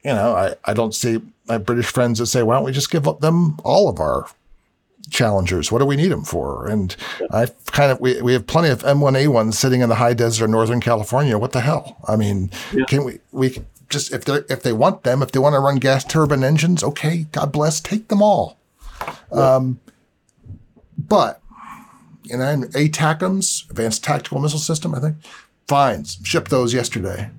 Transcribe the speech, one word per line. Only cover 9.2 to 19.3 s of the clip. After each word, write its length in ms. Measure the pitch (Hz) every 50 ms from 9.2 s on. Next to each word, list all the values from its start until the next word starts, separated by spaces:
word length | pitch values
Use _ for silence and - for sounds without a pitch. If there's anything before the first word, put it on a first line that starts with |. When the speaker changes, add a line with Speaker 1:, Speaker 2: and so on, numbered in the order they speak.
| 139 151
Speaker 1:
ones 280 | 131 117 107 110 110
sitting 240 | - - 131 127 123
in 60 | 127 117
the 60 | 113
high 180 | 107 123 120 120
desert 300 | 113 117 117 110 110 113
of 40 | 107
Northern 300 | 110 113 113 107 120 120
California. 580 | - 123 117 107 107 - 120 131 151 139 110 104
What 140 | 113 123
the 80 | - 131
hell? 360 | 113 143 160 147 - - - - - -
I 80 | 107
mean, 340 | 110 107 101 101 98 92 92 - - - -
Speaker 2:
Yeah. 120 | - 131 131
Speaker 1:
can 180 | - 135 143 143
we, 160 | 123 - - _ _
we 200 | - 131 131 127
can 160 | 127 - - - _ - _ _
just, 240 | - 147 - -
if 120 | - 123 -
they, 160 | 143 139 147 143 -
if 140 | 131 127 -
they 80 | 131
want 320 | 117 107 135 185 - - -
them, 180 | 120 127 139
if 80 | 135 -
they 80 | - 135
wanna 220 | 131 147 147 139
run 160 | 139 139 139
gas 260 | 131 127 135 135 127 131
turbine 380 | - - 160 156 147 151 131 131
engines, 380 | 135 156 151 151 170 180 156
okay, 440 | - 123 156 - - 151 170 170 156 151
God 220 | - 143 143 143
bless, 280 | 139 151 151 160 156 -
take 280 | - - 202 214 - -
them 120 | 220 202
all. 360 | 208 208 196 147 92 82 - _ _ _ _ _ - - - - - - - - _ -